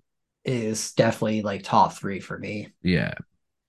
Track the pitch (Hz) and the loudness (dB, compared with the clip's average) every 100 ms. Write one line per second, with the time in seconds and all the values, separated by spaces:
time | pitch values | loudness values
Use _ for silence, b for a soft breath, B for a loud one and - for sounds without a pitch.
0 | _ _ _ _ - 127 110 110 - - | _ _ _ _ -4 -2 -2 -4 0 2
1 | 113 110 110 110 104 98 - 117 87 - | 2 2 0 0 -2 -4 2 4 4 2
2 | 101 95 - 90 95 104 - _ 87 85 | -6 -6 -8 -10 -8 -8 -10 _ 2 2
3 | 50 - - _ _ _ | 0 -6 -14 _ _ _